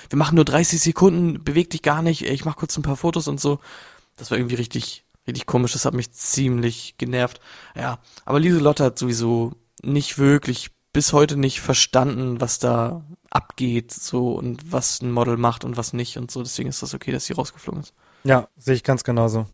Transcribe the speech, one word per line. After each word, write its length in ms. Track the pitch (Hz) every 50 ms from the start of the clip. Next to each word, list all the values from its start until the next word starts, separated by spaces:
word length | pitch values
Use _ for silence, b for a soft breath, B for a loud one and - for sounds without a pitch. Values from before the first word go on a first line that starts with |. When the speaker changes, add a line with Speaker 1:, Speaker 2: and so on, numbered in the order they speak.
| B B
Speaker 1:
„Wir 80 | -
machen 180 | 143 147 147 160
nur 100 | 165 151
dreißig 360 | 127 131 160 170 - - 165
Sekunden, 600 | - 170 156 - 180 196 170 175 175 170 147 - 156
beweg 260 | - 143 165 175 -
dich 120 | - - -
gar 180 | 151 147 160
nicht, 220 | 165 170 160 143 -
ich 200 | - 139 139 -
mach 120 | 156 151
kurz 200 | - 160 - -
ein 60 | 156 139
paar 120 | 147 139
Fotos“ 300 | - - 170 160 165 151
und 120 | 143 143 139
so. 200 | - 143 143 143 B B B B B B B B B B B
Das 120 | - 117 -
war 60 | 120
irgendwie 180 | 110 123 117 123
richtig, 480 | 117 120 117 - 123 - - - - _ _ _ _ _
richtig 180 | - 123 127 -
komisch, 280 | - - 123 123 120 -
das 120 | - -
hat 80 | 143 -
mich 180 | 123 117 -
ziemlich 840 | - - - - - 135 139 127 123 120 117 117 117 - - - -
genervt. 420 | - 135 123 127 123 123 123 - - B B B B B B B
Ja, 240 | - 120 131 117 - B B B B B
aber 140 | - 135 147
Lieselotte 440 | 160 180 175 165 143 147 143 - 143
hat 160 | 127 113 -
sowieso 540 | 131 123 117 113 117 117 117 117 117 117 - _ _ _ - -
nicht 360 | - 135 139 147 139 - -
wirklich, 540 | - 139 139 143 143 - - 123 - - - _ _ _ _ -
bis 200 | 143 147 - -
heute 240 | - 151 151 151
nicht 240 | 143 135 135 - -
verstanden, 800 | - - 131 - - - - 131 127 139 - 123 131 127 120 117
was 180 | 120 117 - -
da 460 | - 123 120 117 117 117 170 170 151 147 175 - _ -
abgeht, 640 | - 120 - - - - 127 123 120 117 117 120 -
so, 400 | - - - - 127 123 123 120
und 380 | - 127 123 120 127 151 165 180
was 280 | 131 123 - - -
ein 100 | 127 123
Model 260 | 120 120 120 131 120
macht 260 | 117 117 120 117 - -
und 140 | 123 120
was 160 | 120 117 - -
nicht 240 | 120 120 - -
und 140 | - 123 120
so. 120 | - 127 120
Deswegen 240 | 123 - - 123
ist 140 | 131 135 -
das 120 | - - -
okay, 180 | 131 - 135 131
dass 120 | 135 -
sie 80 | - -
rausgeflogen 480 | - - - - - - - - 151
ist. 120 | 147 - _ b b b b b b
Speaker 2:
Ja, 240 | 135 135 127 120 - _
sehe 180 | _ - 135 131
ich 80 | 117 -
ganz 200 | - 135 123 -
genauso. 400 | - 120 117 117 113 110 113 110 104